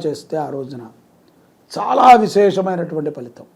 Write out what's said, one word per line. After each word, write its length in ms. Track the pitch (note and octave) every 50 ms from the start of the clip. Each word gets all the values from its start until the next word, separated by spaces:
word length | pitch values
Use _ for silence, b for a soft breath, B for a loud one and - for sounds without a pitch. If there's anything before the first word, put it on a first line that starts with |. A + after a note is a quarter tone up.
| E3+ D3+
చేస్తే 300 | C#3 - - - D#3 D#3
ఆ 120 | D3 C3+
రోజున 380 | C3+ C#3 C3 B2+ C#3 A#2+ A#2 A2 - _ _ _ _ _ _ _ _ _ _ _ _ _ _ _ - D#3+
చాలా 360 | D#3 - B3+ C#4 B3+ B3+ B3
విశేషమైనటువంటి 960 | A3+ A3 F3+ - G3+ G3+ G3 - F#3+ F#3 F#3+ F#3 F3 E3 - D#3 D#3 D3 D3+
ఫలితం. 340 | D3 C3+ A#2+ A#2 - - - - _